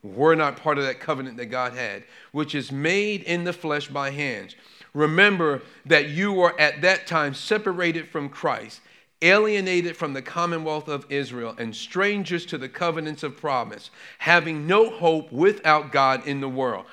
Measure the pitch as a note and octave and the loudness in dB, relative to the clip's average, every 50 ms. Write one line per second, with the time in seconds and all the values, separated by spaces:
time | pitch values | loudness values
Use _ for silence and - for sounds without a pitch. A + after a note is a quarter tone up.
0 | - G#2 F#2+ A2+ C#3+ D#3+ E3 D#3 D#3 C#3+ C3 - - D#3 D3 C#3+ C#3 C3 B2 - | -18 -10 0 4 6 6 6 6 4 0 -2 -2 0 0 0 0 0 -2 -4 -6
1 | - - D3+ C3 C3 C3 A2+ A#2+ A#2+ G#2+ B2+ B2+ B2+ B2 A#2+ B2+ A#2+ G#2+ G2+ G#2 | -4 -4 -4 -4 -6 -10 -10 -12 -10 -6 -4 -4 -4 -4 -4 -6 -8 -8 -8 -10
2 | G#2 - - - - - - D3 D#3 D3 - C#3+ B2 - C#3 C#3 D3 E3 F#3 G3+ | -14 -18 -20 -20 -18 -8 -4 -4 -4 -2 -4 -6 -6 -6 -4 -2 0 0 2 2
3 | G#3 G#3+ G#3 F#3 - F3 E3+ F3 F3 F3 E3+ - - D#3 D3 D3 C#3+ C#3 C#3 C#3+ | 0 0 -2 -4 -4 -2 -2 -2 -2 -4 -6 -6 -4 -4 -4 -4 -4 -6 -6 -6
4 | C#3 C#3 C#3 D3 D3 C3+ A#2 G2+ F#2+ - - _ - - - - - - - C#3+ | -4 -4 -4 -4 -4 -4 -6 -8 -10 -14 -18 _ -20 -20 -20 -20 -20 -8 -2 0
5 | D3+ D#3 D#3 F3+ G3+ G#3 G3 F3 E3 D3+ C#3+ B2+ - - - - - C#3 D#3+ D3 | 0 2 4 4 4 4 4 2 0 0 0 -2 -6 -12 -20 -8 0 4 4 4
6 | D3 D3 D3 E3+ G3 G#3 G3 F#3 F3 E3+ E3+ D#3+ D3+ D3 C#3+ C#3+ D#3 F3+ F#3+ E3+ | 4 2 -2 -2 -2 0 2 4 4 4 4 4 2 2 2 2 2 2 2 2
7 | - - F3 D#3+ D3 C#3+ C#3 - - - G#3+ G#3+ G#3 G3 F3+ F3 F3 E3+ D#3+ E3 | 0 -2 0 0 0 0 -4 -6 -2 -2 -2 0 0 -2 -2 0 0 -2 -2 -2
8 | D#3 - - D#3 C#3+ C#3 - - - D3+ B2 A2 A2 A2 - - _ _ _ _ | -6 -8 -8 -8 -8 -8 -8 -4 -2 -2 -2 -2 -6 -12 -18 -20 _ _ _ _
9 | _ _ _ - D#3+ E3+ F#3+ G#3+ G#3+ G#3+ G#3 G3+ F#3+ F#3 F#3 F3 F3 F3 D#3 - | _ _ _ 0 4 4 6 6 4 2 0 0 0 0 0 0 0 -2 -4 -6
10 | E3+ D3 C3+ C3+ C3 - - E3+ E3+ E3+ E3+ D#3+ D#3+ D#3 D3+ D#3 D3 D#3 D3 C#3 | -6 -6 -6 -6 -10 -8 -4 -4 -2 -2 -2 -4 -4 -4 -4 -4 -4 -6 -8 -8
11 | C#3 - C#3+ C#3+ C#3 A#2 B2 B2 A#2 A2 A2 - A#2 A2+ A2 - - - - F3+ | -8 -6 -6 -4 -4 -6 -8 -10 -10 -10 -8 -8 -8 -10 -10 -10 -12 -8 -4 -2
12 | G3 G3+ G#3 G3+ F#3+ - F3 E3+ E3+ - E3+ C#3 B2+ - - - F3+ E3+ D#3+ D#3+ | 0 0 0 -2 -4 -4 -6 -6 -6 -6 -10 -10 -10 -10 -6 -4 -2 -2 -2 -2
13 | D#3 D#3 D3+ D3 D#3 C#3+ C#3+ - - D3+ C3+ B2 A#2 A2 G#2 G#2+ - - _ - | -4 -8 -8 -8 -8 -10 -10 -6 -6 -2 -2 -2 -4 -6 -10 -16 -18 -20 _ -20
14 | - - - - - D#3+ E3+ F3 D3+ E3 D#3+ D3+ D3 D#3+ F#3+ G#3+ A3+ A3+ A3 - | -20 -20 -12 -2 4 6 6 6 4 2 -4 -4 0 2 6 6 6 4 2 0
15 | E3+ E3 D#3+ D#3 C#3+ - A#2+ C3 E3+ G3+ G#3 G#3 - D#3+ D3+ D3+ C#3+ C3+ B2+ C#3 | 2 2 2 2 0 -4 0 2 2 2 2 2 4 4 4 4 4 0 2 2
16 | C3+ C3 C3 B2 - D3 C#3 C#3 C3+ C3+ B2+ C3 C3 B2 A2 F#2 - - | 4 4 2 0 -2 -4 -4 -4 -4 -4 -4 -2 -2 -2 -2 -4 -8 -12